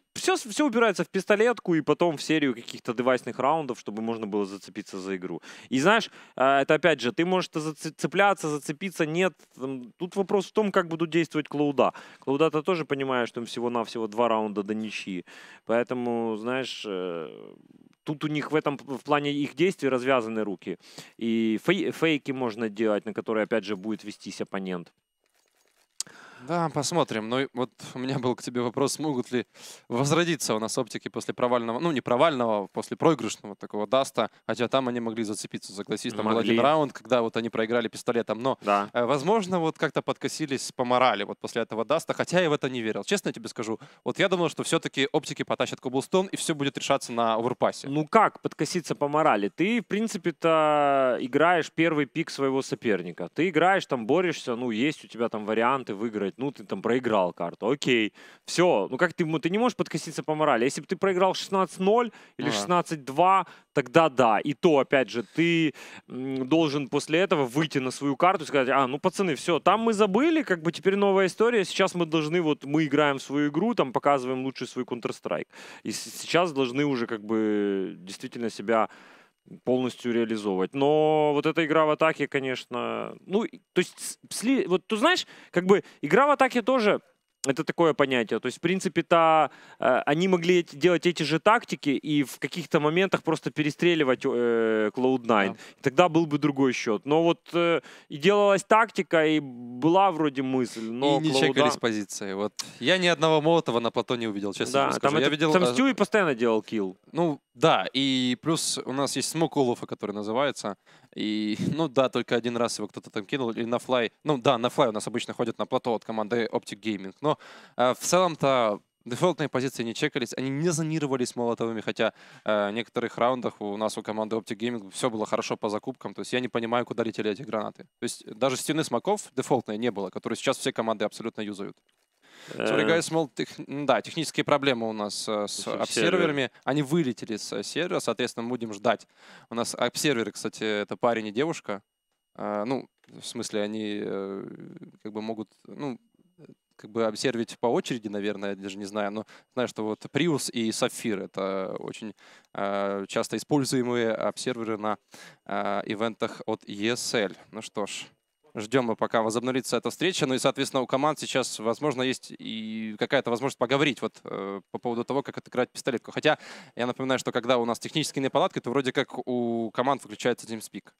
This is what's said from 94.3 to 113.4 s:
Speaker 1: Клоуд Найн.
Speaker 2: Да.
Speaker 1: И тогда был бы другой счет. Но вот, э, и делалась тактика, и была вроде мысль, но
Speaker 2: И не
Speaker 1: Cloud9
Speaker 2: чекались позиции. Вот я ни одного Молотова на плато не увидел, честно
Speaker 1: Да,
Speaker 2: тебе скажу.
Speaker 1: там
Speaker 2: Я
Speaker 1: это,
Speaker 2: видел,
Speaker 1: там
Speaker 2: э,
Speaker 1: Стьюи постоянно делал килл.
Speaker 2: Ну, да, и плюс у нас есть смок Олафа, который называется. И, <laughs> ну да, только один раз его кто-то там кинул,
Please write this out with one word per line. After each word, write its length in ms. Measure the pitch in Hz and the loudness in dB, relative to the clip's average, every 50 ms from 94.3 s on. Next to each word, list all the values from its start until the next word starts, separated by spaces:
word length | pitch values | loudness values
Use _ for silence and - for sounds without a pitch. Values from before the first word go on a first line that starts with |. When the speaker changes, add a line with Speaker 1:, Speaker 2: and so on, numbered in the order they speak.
| 117 120 120 120 117 113 113 110 110 110 107 107 - | 0 2 2 2 2 2 2 2 2 2 0 0 0
Speaker 1:
Клоуд 320 | 131 123 131 131 123 117 | 2 2 2 2 2 2
Найн. 280 | 113 113 104 98 98 92 | 4 4 4 4 2 0
Speaker 2:
Да. 40 | - - - - | -6 -16 -20 -12
Speaker 1:
И 40 | _ | _
тогда 280 | - 139 127 143 180 175 | -4 0 4 4 4 6
был 160 | 151 165 170 | 6 2 2
бы 120 | 151 147 | 2 0
другой 360 | 143 143 147 139 135 139 131 120 | 0 0 0 2 4 2 2 2
счет. 320 | - - 117 104 95 - | 0 0 0 -2 0 0
Но 180 | 135 151 160 165 | 2 2 4 4
вот, 160 | 170 165 - _ - 160 | 4 2 0 _ -4 0
э, 260 | 170 170 170 165 143 - - - - - - | 2 2 2 2 0 -2 -6 -20 -20 -16 -14
и 80 | - | -8
делалась 480 | 143 143 190 208 208 202 202 196 185 - | 2 4 4 6 6 6 6 4 4 4
тактика, 600 | - 226 220 226 202 - 208 165 - 175 160 156 | 4 4 4 4 2 0 -4 -2 2 2 4 4
и 140 | 156 156 151 | 4 4 2
была 720 | 143 135 123 120 123 120 123 123 143 160 175 190 196 196 | 0 -4 -12 -12 -12 -12 -6 0 2 4 6 6 6 4
вроде 300 | 165 156 156 147 131 135 | 4 2 0 0 0 -2
мысль, 480 | 135 131 131 131 123 107 - 113 110 113 | -2 0 0 0 0 -2 -4 -8 -8 -6
но 260 | 117 123 139 147 139 135 | -4 0 2 4 4 4
Speaker 2:
И 40 | 156 | 2
не 60 | 156 | 2
Speaker 1:
Cloud9 160 | 131 135 135 | 4 4 4
Speaker 2:
чекались 300 | 135 127 139 147 151 139 | 4 4 4 4 4 2
позиции. 560 | - - 117 107 107 101 - - - 107 98 95 | 0 -2 -2 0 -2 -4 -6 -8 -10 -8 -6 -4
Вот 200 | 98 104 104 - - - - - - | -4 -4 -4 -4 -8 -14 -12 -10 -4
я 160 | 117 139 185 | 2 2 2
ни 100 | 185 180 | 4 4
одного 320 | 175 165 143 160 160 156 151 | 2 4 4 4 4 4 4
Молотова 380 | 147 160 170 165 - - 113 117 | 4 4 4 4 2 2 0 0
на 100 | 117 117 | 0 0
плато 280 | - 123 110 - 127 | -2 -2 -2 -2 -2
не 100 | 120 117 | -2 -2
увидел, 260 | 110 98 101 101 101 90 | -4 -4 -4 -6 -6 -4
честно 200 | - 113 113 127 | -4 -4 0 2
Speaker 1:
Да, 120 | 139 135 135 | 2 2 2
Speaker 2:
тебе 60 | 131 120 | 0 0
скажу. 140 | - 139 147 | 0 2 2
Speaker 1:
там 80 | 160 | 2
Speaker 2:
Я 60 | 135 | 2
Speaker 1:
это, 40 | 143 | 2
Speaker 2:
видел, 220 | 151 147 160 156 151 | 2 2 2 4 4
Speaker 1:
там 100 | - - | 4 4
Speaker 2:
э, 40 | 123 - | 4 4
Speaker 1:
Стьюи 200 | - 269 269 220 | 4 2 2 4
постоянно 420 | - 202 - - 214 185 156 131 | 2 0 2 2 2 2 2 2
делал 260 | 110 120 117 110 107 | 2 2 2 2 2
килл. 360 | - - 113 107 98 92 95 _ _ - - | 0 -2 -4 -2 -2 -4 -6 _ _ -8 -2
Speaker 2:
Ну, 260 | 156 175 165 143 - _ _ _ | 0 0 0 0 -4 _ _ _
да, 340 | 120 143 160 135 101 92 82 - | 2 4 4 4 4 0 -2 -2
и 440 | 131 139 135 131 131 127 123 123 - | 0 0 2 2 2 2 0 0 -2
плюс 360 | - 151 165 - - - - 135 - | -2 -2 -2 -2 -2 -4 -4 -4 -6
у 60 | 127 | -6
нас 240 | 127 139 139 127 - | -2 -2 -2 -2 -2
есть 140 | 135 120 - | -2 -4 -2
смок 260 | - 160 165 143 - | 0 0 0 2 2
Олафа, 300 | 147 131 120 117 - - | 2 2 2 2 -2 -4
который 260 | - 117 - 110 104 | -12 -10 -8 -6 -6
называется. 640 | 101 104 101 107 110 127 147 135 117 - - 104 98 _ _ _ - - _ _ - | -6 -6 -6 -4 -2 0 0 0 -2 -4 -6 -8 -8 _ _ _ -20 -20 _ _ -8
И, 400 | - 104 107 104 107 107 107 104 | -6 -4 -2 -2 -2 -2 -2 -2
<laughs> 160 | - - - 143 | -2 -2 -2 -2
ну 140 | 151 165 | -2 -2
да, 220 | 139 117 135 131 123 | 0 2 2 2 2
только 260 | - 123 117 - 127 | 2 -2 -2 0 -2
один 220 | 117 113 123 120 | -2 -2 -2 -2
раз 220 | 117 120 107 - - | -2 -2 -2 -2 -6
его 80 | 107 95 | -8 -10
кто-то 200 | - - - - | -10 -16 -16 -10
там 160 | - 113 98 | -10 -10 -6
кинул, 240 | - 143 139 | -4 -4 -2